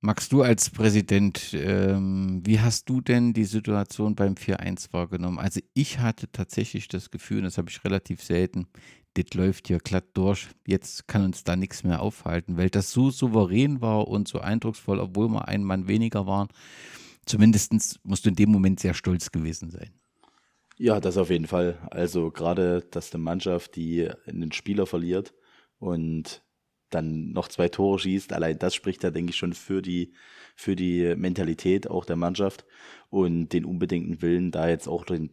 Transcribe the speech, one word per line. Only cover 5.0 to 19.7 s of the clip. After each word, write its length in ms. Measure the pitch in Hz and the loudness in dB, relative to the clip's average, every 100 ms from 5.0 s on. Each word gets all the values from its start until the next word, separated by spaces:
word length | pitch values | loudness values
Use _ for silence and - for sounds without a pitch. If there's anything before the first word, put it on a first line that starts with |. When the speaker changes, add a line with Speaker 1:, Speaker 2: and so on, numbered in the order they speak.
| 87 92 90 90 | -4 -4 -4 -2
Speaker 1:
Also 220 | 98 - - | -2 -4 -4
ich 260 | - 143 - | -2 -2 0
hatte 300 | 117 110 - | -2 -2 -8
tatsächlich 580 | - 95 - 107 - - | -8 -6 -4 -4 -6 -8
das 220 | 95 - | -10 -10
Gefühl, 280 | - - 104 | -16 -6 -4
und 60 | |
das 140 | 95 92 | -4 -4
habe 120 | 90 | -8
ich 120 | - | -6
relativ 400 | - 95 - 90 | -2 -2 -2 -10
selten, 460 | - 85 92 - 87 - - - _ | -2 0 0 -2 -10 -14 -20 -20 _
das 180 | - 87 | -4 -4
läuft 360 | 87 95 95 - | 2 2 0 0
hier 100 | 87 | -2
glatt 260 | - 95 - | 0 -4 -2
durch, 340 | - 95 101 - - - | 0 2 0 -4 -16 -2
jetzt 420 | 95 - - - | -2 -2 -16 -2
kann 160 | 107 | 2
uns 180 | 95 90 | 2 0
da 140 | - 90 | -2 -2
nichts 260 | 95 - | -2 -4
mehr 200 | 90 85 | -2 0
aufhalten, 560 | 104 - - 85 85 87 | -2 -6 -4 -4 -2 0
weil 100 | 92 | 2
das 240 | 101 92 | 2 0
so 180 | 117 131 | 2 2
souverän 720 | 131 131 110 95 101 139 139 | 2 2 4 4 4 2 2
war 280 | 117 107 107 | 0 2 2
und 200 | 101 101 | -2 -2
so 120 | - | -4
eindrucksvoll, 600 | - 113 113 107 - 98 | -2 -2 -2 -6 -2 -2
obwohl 300 | 92 92 113 | -2 0 0
wir 180 | 107 - | 0 -2
ein 160 | 104 | -2
Mann 240 | 98 95 92 | 0 -2 0
weniger 380 | 107 113 107 95 | 0 2 -2 -2
waren. 220 | 98 101 - - - - - - - | -2 -2 -8 -20 -20 -20 -20 -20 -20
Zumindestens 720 | - 104 107 107 - 110 - - | -6 6 8 8 4 0 0 -8
musst 240 | - 95 110 | -6 0 0
du 20 | |
in 80 | 90 | 4
dem 140 | 104 | 6
Moment 280 | 107 95 95 | 6 6 2
sehr 140 | 92 | 0
stolz 400 | 87 - 90 - | -2 0 -2 -2
gewesen 380 | 82 80 80 82 | -4 -4 -6 -10